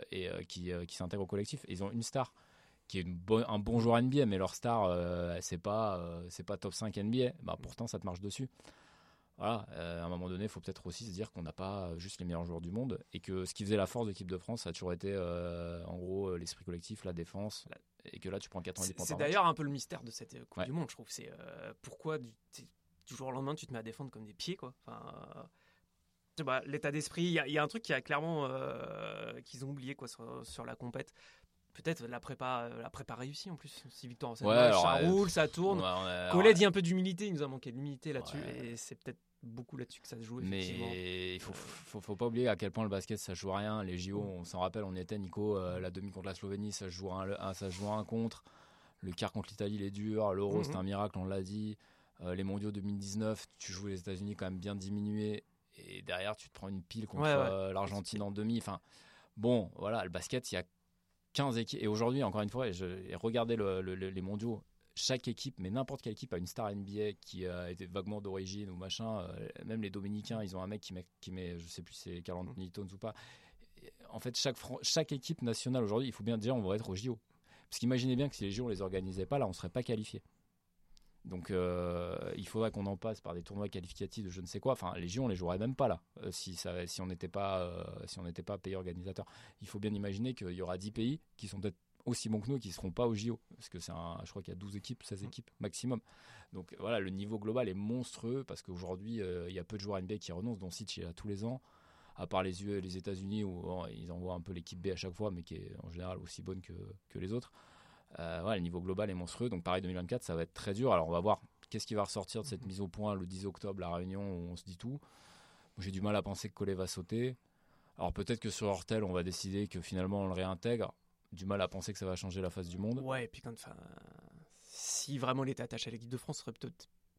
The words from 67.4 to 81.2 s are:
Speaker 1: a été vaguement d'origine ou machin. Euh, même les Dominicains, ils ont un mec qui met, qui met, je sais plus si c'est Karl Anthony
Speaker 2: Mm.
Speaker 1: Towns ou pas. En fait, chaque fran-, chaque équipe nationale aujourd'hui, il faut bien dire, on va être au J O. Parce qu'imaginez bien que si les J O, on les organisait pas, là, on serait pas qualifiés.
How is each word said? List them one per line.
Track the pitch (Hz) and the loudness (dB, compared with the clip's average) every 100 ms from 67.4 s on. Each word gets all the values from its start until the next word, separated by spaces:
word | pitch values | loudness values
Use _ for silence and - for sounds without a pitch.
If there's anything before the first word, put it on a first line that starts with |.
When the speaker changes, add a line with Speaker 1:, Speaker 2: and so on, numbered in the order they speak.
| 90 | -4
Speaker 1:
a | 90 87 | -2 -4
été | 90 92 | -6 -6
vaguement | 95 95 104 | -4 -2 -4
d'origine | 101 95 95 101 101 | -2 -4 -4 -6 -6
ou | |
machin. | 90 92 - 113 107 | -6 -6 -4 -2 -2
Euh, | 90 95 - - | -4 -6 -8 -8
même | - 113 | -6 -4
les | 104 | -2
Dominicains, | 101 98 104 104 113 | -4 -2 -4 -2 -2
ils | 101 92 | -2 -4
ont | |
un | 92 | -4
mec | 107 | -4
qui | - | -6
met, | 92 87 _ | -10 -10 _
qui | - | -8
met, | 92 90 85 | -6 -4 -6
je | 85 | -8
sais | - | -10
plus | 85 | -12
si | - 92 87 | -12 -8 -6
c'est | |
Karl | 85 90 | -4 -4
Anthony | 90 - 92 | -4 -6 -8
Speaker 2:
Mm. | |
Speaker 1:
Towns | 104 95 | -6 -8
ou | 98 | -6
pas. | 113 - - - - - - - - - - | -8 -8 -14 -20 -20 -20 -20 -20 -20 -18 -12
En | 113 | -6
fait, | 123 113 | -2 2
chaque | 147 120 | 2 0
fran-, | - 127 | -4 -2
chaque | - 165 156 | 2 4 2
équipe | 139 - 165 | 0 -2 0
nationale | 120 110 127 127 | 2 2 2 4
aujourd'hui, | 107 110 131 | 6 4 2
il | |
faut | - | 0
bien | 104 113 | 0 2
dire, | 110 127 | 4 4
on | |
va | 95 | 4
être | 104 - | 2 2
au | 95 | -2
J | 123 | -2
O. | 113 - _ - - - | -4 -6 _ -20 -20 -10
Parce | - | 2
qu'imaginez | 120 127 127 123 | 4 6 6 4
bien | 143 | 2
que | |
si | - | 0
les | 101 | -2
J | 101 | 0
O, | |
on | 123 | 0
les | 95 | 0
organisait | 95 95 95 95 92 | 0 0 0 0 0
pas, | 143 | 2
là, | 110 | 2
on | |
serait | 90 87 | 0 -4
pas | 127 | -2
qualifiés. | 120 110 110 98 - _ _ _ _ _ _ - - - | 0 0 -2 -8 -12 _ _ _ _ _ _ -20 -20 -18